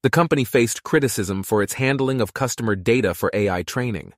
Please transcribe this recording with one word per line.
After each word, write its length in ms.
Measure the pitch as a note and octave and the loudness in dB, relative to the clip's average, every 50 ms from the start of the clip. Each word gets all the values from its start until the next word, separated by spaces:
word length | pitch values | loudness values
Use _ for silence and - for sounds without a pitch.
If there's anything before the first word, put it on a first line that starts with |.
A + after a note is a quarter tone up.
| - | 2
The 80 | C3+ | 2
company 340 | - E3+ E3+ D#3+ E3+ C#3+ B2+ | 4 4 2 2 2 0 0
faced 380 | - - B2+ A#2 A2+ - - _ | 2 4 2 4 4 0 -8 _
criticism 600 | - - D#3 C#3 B2 - - G2+ F2+ G2 F#2+ F#2+ | 0 0 2 2 2 0 -2 -2 -2 -2 -4 -2
for 200 | - A2 G#2 G2+ | 0 0 0 0
its 120 | G2 - | 0 -2
handling 460 | - C3 C3 C#3 C3+ C3+ C3 C3+ C3 | -2 0 0 0 0 0 -2 0 0
of 140 | A2+ G2 _ | -2 -2 _
customer 420 | - C3+ B2 - - A#2 A2 G#2 | -4 -4 -4 -4 -4 -2 -2 -2
data 380 | F#2+ F2+ A2+ A#2 C3 A#2 F#2+ E2+ | 0 2 2 2 2 2 0 0
for 160 | - - F#2+ - | 0 -2 -2 0
A 160 | G#2 G#2 G2+ | 0 0 0
I 140 | F#2 F2+ F2+ | 0 -2 -4
training. 500 | - - C3 B2 B2 A2 E2+ - - - | -4 -4 -4 -4 -4 -4 -8 -10 -12 -20